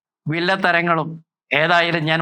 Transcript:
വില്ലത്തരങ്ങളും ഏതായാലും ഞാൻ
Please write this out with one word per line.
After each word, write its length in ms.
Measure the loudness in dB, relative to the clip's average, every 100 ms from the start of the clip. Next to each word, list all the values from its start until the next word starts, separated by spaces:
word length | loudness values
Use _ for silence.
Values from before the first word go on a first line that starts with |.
| _ _ -6
വില്ലത്തരങ്ങളും 800 | -2 -2 0 2 2 0 0 -2 -10 _ _ _
ഏതായാലും 540 | 0 2 2 2 -2
ഞാൻ 160 | 0 0